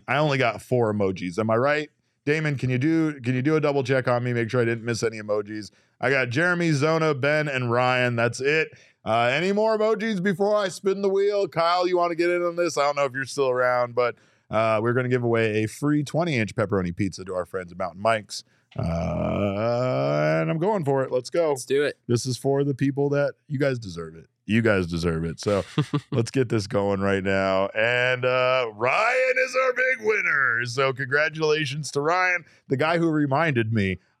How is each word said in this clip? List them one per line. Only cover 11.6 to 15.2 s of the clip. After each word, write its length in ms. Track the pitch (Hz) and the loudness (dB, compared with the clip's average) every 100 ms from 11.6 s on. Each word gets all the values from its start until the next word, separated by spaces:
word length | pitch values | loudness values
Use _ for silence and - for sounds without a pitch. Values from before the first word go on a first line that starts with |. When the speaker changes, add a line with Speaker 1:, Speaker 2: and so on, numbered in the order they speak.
| 170 180 180 | 2 2 2
Speaker 1:
you 100 | 175 | 2
wanna 180 | 175 165 | 2 2
get 160 | 175 | 0
in 100 | 175 | 0
on 140 | 175 170 | 0 -2
this? 200 | 170 147 | -2 2
I 100 | 143 | 0
don't 80 | 143 | 2
know 100 | 139 | -2
if 80 | |
you're 120 | 131 131 | -2 -4
still 240 | 143 131 | 0 2
around, 440 | 127 123 123 120 | 2 2 2 0
but, 220 | 120 120 - _ _ - | 0 0 -2 _ _ -4
uh, 300 | 110 113 110 | 0 2 2
we're 120 | 117 | 2
gonna 160 | 123 123 | 0 2
give 140 | 127 | 0